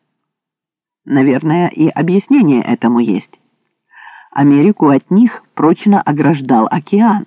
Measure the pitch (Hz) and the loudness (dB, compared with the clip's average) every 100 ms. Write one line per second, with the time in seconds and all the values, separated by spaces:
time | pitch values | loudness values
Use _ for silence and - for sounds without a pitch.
0 | _ _ _ _ _ _ _ _ _ _ | _ _ _ _ _ _ _ _ _ _
1 | - 139 139 131 160 170 175 - 160 - | -4 0 0 0 -2 -2 -2 -2 -2 -2
2 | 170 190 - 277 165 123 - 117 117 120 | -2 -2 0 2 2 0 -2 -4 -2 0
3 | 110 87 - _ _ _ _ _ _ - | -2 -4 -8 _ _ _ _ _ _ -20
4 | - - _ - 143 143 190 - 147 135 | -20 -20 _ -2 2 2 2 2 0 0
5 | - 190 240 - - - 156 170 208 196 | 0 2 0 -2 -14 -4 -2 0 0 -2
6 | - 147 175 151 131 120 110 135 - 202 | -2 -2 -2 -2 -2 -2 0 -4 -2 0
7 | 233 202 | 0 -2